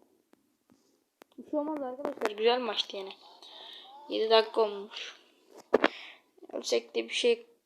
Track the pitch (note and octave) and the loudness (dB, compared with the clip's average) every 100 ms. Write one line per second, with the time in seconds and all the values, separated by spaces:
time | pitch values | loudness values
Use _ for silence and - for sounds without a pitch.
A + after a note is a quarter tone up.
0 | _ _ _ _ _ _ _ - _ _ | _ _ _ _ _ _ _ -20 _ _
1 | _ _ - - - D4+ D4 D4+ B3+ B3+ | _ _ -20 -18 -4 -4 -2 -4 -6 -6
2 | C#4+ - - G#3 A3+ B3 A#3 G#3 - G3+ | -6 -2 -2 2 2 2 0 -4 -4 -8
3 | F#3+ - - - - - - - - - | -12 -14 -20 -20 -20 -18 -16 -18 -18 -20
4 | - G#3 A3 A3 A3 A3+ G#3+ G3+ G#3+ - | -6 -2 6 6 6 2 2 0 -10 -10
5 | - - _ _ _ - - - - - | -12 -14 _ _ _ -20 0 2 2 0
6 | - - _ _ - - - A#3 - A#3 | -16 -20 _ _ -10 -8 0 0 0 -6
7 | A#3 - A#3+ A#3 - _ | -4 2 2 2 -2 _